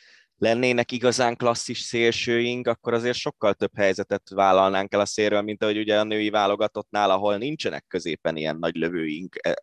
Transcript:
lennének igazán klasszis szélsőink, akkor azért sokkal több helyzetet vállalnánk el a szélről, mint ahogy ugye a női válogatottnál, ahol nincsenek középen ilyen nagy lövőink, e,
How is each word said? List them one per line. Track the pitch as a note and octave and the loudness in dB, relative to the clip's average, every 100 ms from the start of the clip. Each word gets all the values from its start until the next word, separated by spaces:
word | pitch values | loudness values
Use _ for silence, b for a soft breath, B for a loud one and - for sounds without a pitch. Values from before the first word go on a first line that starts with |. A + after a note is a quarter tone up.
| b b b - | b b b -2
lennének | G#2+ A#2 B2+ A#2+ A#2+ | 0 2 2 2 0
igazán | B2+ B2 A#2 A#2+ A#2 | 0 0 2 0 2
klasszis | A#2+ A#2 - A#2+ | 0 0 -4 -10
szélsőink, | - A#2 A#2 A2+ B2 A#2 A#2+ B2 A#2+ | -6 0 2 0 -2 0 0 -2 -4
akkor | A#2 A#2+ | -4 -2
azért | A#2 A#2+ A#2+ | -2 -2 -4
sokkal | D3 - G#2+ | -6 -2 -2
több | G2 G2+ - | 0 -4 0
helyzetet | G2 F#2+ G2 G2+ - | 0 0 -2 -4 -4
vállalnánk | G2 G2 F#2+ F#2+ G2 G2 | 2 4 6 4 2 0
el | G2+ | 0
a | G2+ | 0
szélről, | - G#2 G#2 | 0 0 0
mint | G#2+ G#2 | -2 -2
ahogy | A2 G#2+ | -2 0
ugye | G#2+ G#2 | 2 2
a | |
női | G#2+ G#2+ G#2 | 2 0 0
válogatottnál, | G#2 G2+ G2+ G#2 G#2+ - G#2 G2+ | 2 2 2 -2 -4 -4 0 2
ahol | F#2+ G#2 G2+ | 4 2 -2
nincsenek | C3+ D#3 G2+ D2 _ | -4 -4 -6 -6 _
középen | F2+ E2+ D2+ E2 D#2 | -6 -4 -4 -4 -2
ilyen | D#2 D#2 | -4 -2
nagy | E2+ | -4
lövőink, | E2 E2 F2 D#2+ D#2 F2+ - | -2 -4 -2 -4 -6 -10 -6
e, | F2+ - | -4 -4